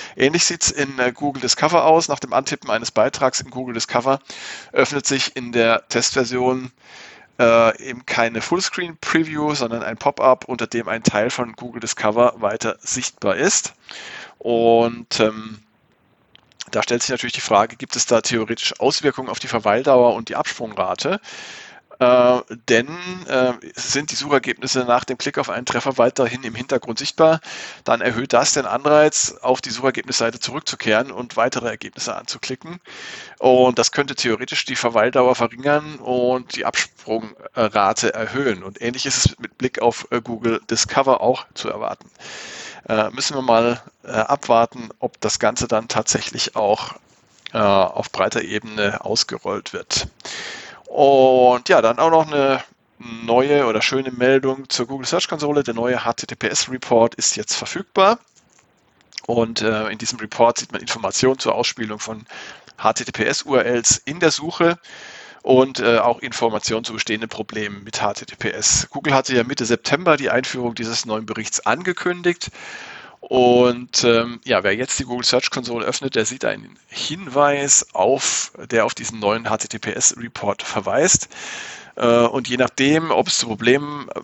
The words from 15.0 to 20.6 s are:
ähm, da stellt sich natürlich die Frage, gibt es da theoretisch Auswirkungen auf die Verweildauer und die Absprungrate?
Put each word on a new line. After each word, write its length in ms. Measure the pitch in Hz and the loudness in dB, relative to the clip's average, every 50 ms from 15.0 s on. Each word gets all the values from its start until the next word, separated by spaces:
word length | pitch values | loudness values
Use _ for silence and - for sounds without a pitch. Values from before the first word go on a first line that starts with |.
| 117 - - - | -12 -6 0 2
ähm, 400 | 113 107 107 110 110 110 110 104 104 _ _ _ _ _ _ _ _ _ _ _ _ _ _ _ _ _ _ - - - - | 2 2 2 -2 -12 -14 -16 -18 _ _ _ _ _ _ _ _ _ _ _ _ _ _ _ _ _ _ _ -18 -12 -6 -2
da 100 | 110 107 | -2 0
stellt 180 | - 120 120 | 0 0 -2
sich 100 | - - | -2 -2
natürlich 220 | 131 120 - 120 - | -4 -4 -4 -6 -6
die 80 | - | -6
Frage, 360 | - - 110 98 107 113 - | -2 2 4 4 4 2 -2
gibt 200 | - - - - | -12 -12 -8 -2
es 100 | 123 - | -2 0
da 140 | - 120 113 | 2 2 2
theoretisch 580 | - - 123 117 110 107 117 - - - - - | 2 2 -2 -2 -2 -2 -4 -4 -4 -4 -4 0
Auswirkungen 500 | - 135 143 - 156 147 127 - 131 117 | 0 0 0 2 0 0 -2 -2 -6 -8
auf 80 | 104 - | -8 -8
die 100 | - 127 | -8 -4
Verweildauer 640 | - 117 107 107 101 117 135 143 135 127 123 120 107 | -4 -2 2 2 2 2 4 6 6 8 8 6 4
und 140 | 110 113 - | 2 -4 -6
die 80 | - | -4
Absprungrate? 840 | - - - - - | -4 -4 -4 -6 -8